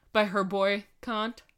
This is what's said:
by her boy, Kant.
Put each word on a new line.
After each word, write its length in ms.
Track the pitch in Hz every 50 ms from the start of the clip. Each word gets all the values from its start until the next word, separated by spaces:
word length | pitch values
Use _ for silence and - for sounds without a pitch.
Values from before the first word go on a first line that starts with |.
| _ _
by 120 | - 220 214
her 180 | 196 190 202 190
boy, 400 | 185 196 196 190 202 202 208 - _ _ _
Kant. 400 | - 247 226 214 220 233 247 - - _ _